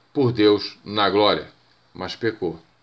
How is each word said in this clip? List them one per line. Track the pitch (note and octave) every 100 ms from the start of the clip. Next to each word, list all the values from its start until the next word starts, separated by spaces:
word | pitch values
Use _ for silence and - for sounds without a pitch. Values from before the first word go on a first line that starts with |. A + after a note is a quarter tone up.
| _
por | - B2+
Deus | G#2 G#2 G#2 - -
na | - G#2 G2+
glória, | G2 G#2 D#2+ C#2+ _ _ _ _
mas | - F2+
pecou. | - A#2 G#2+ F2 E2 - _